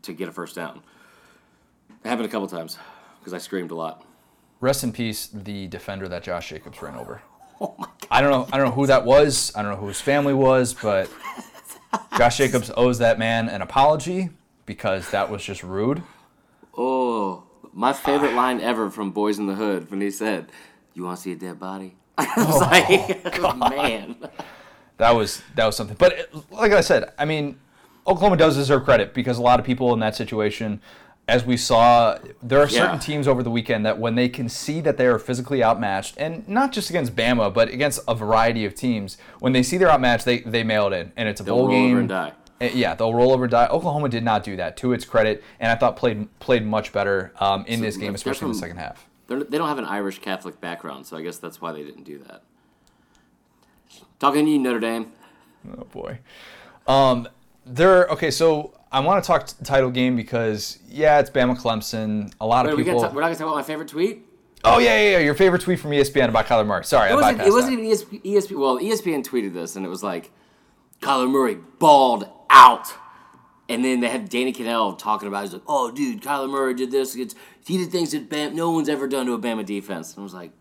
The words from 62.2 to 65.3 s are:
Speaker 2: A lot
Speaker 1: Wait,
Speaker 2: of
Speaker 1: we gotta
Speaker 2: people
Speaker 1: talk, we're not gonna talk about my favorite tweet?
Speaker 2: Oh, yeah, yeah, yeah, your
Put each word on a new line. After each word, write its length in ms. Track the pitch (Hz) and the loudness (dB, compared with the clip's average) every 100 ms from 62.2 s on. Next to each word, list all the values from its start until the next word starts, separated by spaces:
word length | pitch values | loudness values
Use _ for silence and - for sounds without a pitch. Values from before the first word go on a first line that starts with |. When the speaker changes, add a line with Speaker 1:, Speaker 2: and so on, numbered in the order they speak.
| 101 - | -6 -6
Speaker 2:
A 40 | 110 | 0
lot 180 | 120 151 | 2 2
Speaker 1:
Wait, 60 | |
Speaker 2:
of 60 | 147 | 0
Speaker 1:
we 60 | |
gotta 120 | 180 139 | 0 0
Speaker 2:
people 80 | |
Speaker 1:
talk, 100 | 117 | 0
we're 80 | 139 | -2
not 60 | 165 | -2
gonna 80 | 160 | -2
talk 100 | 160 | -6
about 80 | 151 | -6
my 60 | |
favorite 260 | 139 156 156 | -6 -10 -10
tweet? 340 | 151 196 - _ _ _ _ | -4 -4 -4 _ _ _ _
Speaker 2:
Oh, 160 | - 240 | 4 6
yeah, 200 | 240 220 | 6 6
yeah, 120 | 208 | 6
yeah, 60 | 185 | 4
your 160 | 147 | 4